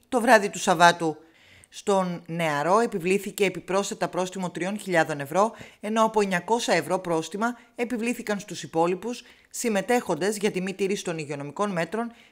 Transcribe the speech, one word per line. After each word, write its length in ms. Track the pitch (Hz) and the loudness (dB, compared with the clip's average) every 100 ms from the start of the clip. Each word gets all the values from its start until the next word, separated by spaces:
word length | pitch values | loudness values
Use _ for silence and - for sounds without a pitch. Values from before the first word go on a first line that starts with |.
| - | -4
το 120 | 254 | 0
βράδυ 280 | 226 226 202 | 6 6 6
του 100 | 190 | -2
Σαββάτου. 580 | - 170 175 170 165 156 - _ - - _ | 0 6 6 6 0 -4 -12 _ -20 -20 _
Στον 520 | - - 196 180 170 - | -8 0 2 2 -4 -6
νεαρό 520 | 165 165 143 151 208 | -4 -2 0 2 2
επιβλήθηκε 680 | 233 202 170 196 202 - 190 | 2 -2 0 0 0 -2 0
επιπρόσθετα 600 | 170 - 190 196 208 170 | -2 -4 -2 -2 -2 -4
πρόστιμο 420 | 170 180 190 180 | -2 -4 -4 -6
τριών 300 | 165 180 208 | -4 -6 -6
χιλιάδων 400 | 196 170 156 147 | 0 2 2 -2
ευρώ, 320 | 143 170 220 220 - - | -2 2 2 0 -20 -12
ενώ 240 | 208 220 | -4 2
από 180 | 220 220 | 2 2
εννιακόσια 520 | 196 175 175 233 240 | 2 0 0 0 2
ευρώ 260 | 180 151 185 | 0 2 -2
πρόστιμα 580 | 185 160 160 196 233 247 - - | -2 -2 -4 -4 -4 -4 -10 -6
επιβλήθηκαν 640 | 240 247 233 226 220 208 | -4 -2 -2 -4 -4 -6
στους 240 | - 170 | -6 -12
υπόλοιπους, 600 | 147 160 170 180 214 240 - - _ | -6 0 2 0 -4 -10 -12 -20 _
συμμετέχοντες 880 | - 240 202 190 240 240 156 185 208 | -6 -2 0 2 0 0 -2 -2 0
για 140 | 202 | -2
τη 100 | 185 | -2
μη 120 | 185 | -4
τήρηση 300 | 190 196 202 | -2 -2 -2
των 140 | - 160 | -4 -6
υγειονομικών 540 | 143 143 143 - 208 | -6 -8 -8 -4 -2
μέτρων, 400 | 175 170 214 233 - - | -2 -2 -4 -6 -10 -20